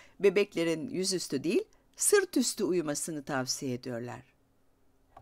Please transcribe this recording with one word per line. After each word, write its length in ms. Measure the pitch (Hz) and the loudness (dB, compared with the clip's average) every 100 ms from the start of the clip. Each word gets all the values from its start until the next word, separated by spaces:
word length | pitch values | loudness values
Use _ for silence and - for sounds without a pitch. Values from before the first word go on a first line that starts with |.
| - - | -20 2
bebeklerin 720 | 196 190 202 165 165 160 139 | 4 4 2 0 0 0 -4
yüzüstü 540 | 175 190 180 - 135 | -4 -2 -2 -2 -4
değil, 200 | 160 254 - _ _ - | 0 -2 -2 _ _ -4
sırt 420 | - 403 381 294 | 4 4 4 0
üstü 260 | 240 - | 0 0
uyumasını 600 | 190 175 151 147 - 151 | 0 0 0 -2 -4 -6
tavsiye 500 | 139 135 131 - 139 | -4 -2 -2 -4 -4
ediyorlar. 480 | 123 127 117 120 123 - _ _ _ _ _ _ _ _ - | -4 -6 -8 -8 -12 -18 _ _ _ _ _ _ _ _ -20